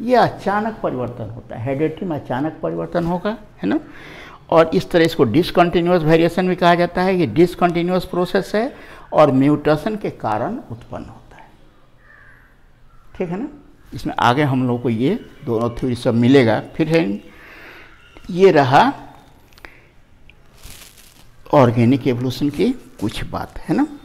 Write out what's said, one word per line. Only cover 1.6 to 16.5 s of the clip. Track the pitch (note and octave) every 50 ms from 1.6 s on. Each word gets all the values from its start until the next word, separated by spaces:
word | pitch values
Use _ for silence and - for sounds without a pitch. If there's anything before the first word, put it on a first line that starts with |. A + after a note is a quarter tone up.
| A2+
हेरिडिटी | C3+ C3+ C3+ D#3 D#3 D#3 - G3+
में | F#3 D#3 C3+
अचानक | A#2+ - C3 B2 C#3+ D#3+ D#3 - -
परिवर्तन | E3 E3 E3+ E3 E3 - E3+ E3+
होगा, | E3 F3 F3+ E3+ G#3 A3 - - - - -
है | - F#3+
ना। | A#3 D#4+ - - - - - - - - - - - - - -
और | - E3 E3 E3 -
इस | F#3+ - -
तरह | - F3 D#3+
इसको | D#3+ - - D3
discontinuous | A#2 G#2 C#3+ F3 - - F#3+ F3 E3+ D#3+ F3+ E3+ F3 F3+ F3+ D#3
variation | D3+ E3 E3 D#3+ F3 E3 - F#3 F#3
भी | F#3
कहा | F3+ F#3 F3 F3
जाता | E3+ F3 F3 F3 F#3 F3+
है। | F#3+ G3
ये | F#3 E3+ B2
discontinuous | G#2 C3+ F3 F3 - - F#3 F3 E3 F3 E3+ F3 F#3 F3+ F3
process | - - F3 F3+ F3 - G3 F3+ - -
है | G#3 A3+ C#4+ - - - - - - - - -
और | - D#3 D3 C3
mutation | C3 C3+ C#3+ D3+ D3 D3 D3 D#3 D3+ - A3 G#3+
के | G#3 - E3
कारण | - - - A2+ G#2+ G#2+ A#2 E3+ G#3+ C#4 - -
उत्पन्न | A#2 A#2 - - - F2+ -
होता | - - - - - -
है, | - - - - _ - - _ _ - _ _ _ _ _ - - - - - - - _ _ _ _ _ - _ - - - - - - -
ठीक | - F#3 E3
है | F3 F#3+
ना। | C4 D#4 - - - - - _ - - -
इसमें | A#2+ - - - -
आगे | - A#2 A#2+ C#3+ D3
हम | C#3+ C3+ B2+ B2+
लोग | B2 A#2+ A#2+ A#2+
को | B2+
ये | A#2 A2 B2 C#3+ G3+ B3+ - - - - -
दोनों | - A#2 A2 A#2 A#2+
theory | A#2 - - C3 B2
सब | A#2 - C3 A2+
मिलेगा। | A#2 A#2+ B2 C3+ C#3+ B2+ A2+